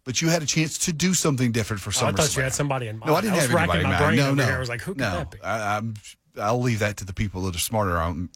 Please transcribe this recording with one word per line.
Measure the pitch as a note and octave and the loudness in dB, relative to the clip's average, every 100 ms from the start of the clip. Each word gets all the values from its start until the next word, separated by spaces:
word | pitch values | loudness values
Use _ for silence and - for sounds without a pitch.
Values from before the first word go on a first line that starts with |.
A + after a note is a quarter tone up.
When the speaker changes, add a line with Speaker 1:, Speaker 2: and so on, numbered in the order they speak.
Speaker 1:
but | - A#2+ | -6 -2
you | E3 | 2
had | E3+ | 2
a | D3 | 2
chance | - D#3 - | 0 0 -2
to | - | -4
do | D#3 F3 | 0 2
something | F3 E3 C3+ B2+ | 2 2 2 2
different | A#2 G#2+ G#2 | 0 -2 -4
for | G#2 | -4
Speaker 2:
Oh, | F#2+ A#2 | 0 0
I | |
Speaker 1:
SummerSlam. | - | 2
Speaker 2:
thought | D#3 - | 2 2
you | |
had | C3 | -2
somebody | - D3 C3 A#2 | -2 -2 -2 -4
in | A2 | -6
mind. | D#3 | 0
Speaker 1:
No, | |
I | D#3 | 2
didn't | G#3+ | 2
Speaker 2:
I | F3+ | 2
was | C3+ | 4
Speaker 1:
have | - | 4
anybody | E3 E2+ | 4 2
Speaker 2:
racking | |
Speaker 1:
in | - | 2
Speaker 2:
my | - | 2
Speaker 1:
mind. | |
Speaker 2:
brain | - - | 4 4
Speaker 1:
No, | C#3 | 4
Speaker 2:
over | C#3 | 2
Speaker 1:
no, | |
Speaker 2:
here. | B2 - | 2 0
I | |
was | - | -4
like, | A#2 | -6
"Who | - | -6
could | G3 | -4
Speaker 1:
no. | A#2 | -2
Speaker 2:
that | F2+ D#2 | -2 -6
be?" | G2+ | -8
Speaker 1:
I, | F#2 A2 G#2 G#2 | -6 -4 -2 -2
I'm, | A2+ G#2+ - - _ - | -4 -8 -12 -20 _ -4
I'll | G#2 B2 | 0 2
leave | B2 A2 | 2 2
that | G#2+ G#2 | 0 -2
to | |
the | G2 | -8
people | F#2+ G#2+ F#2 | -4 -4 -2
that | F#2 E2+ | -4 -2
are | |
smarter | - A2 G2+ F2 | -2 0 2 2
on, | E2 D#2+ F2 | 0 -2 -6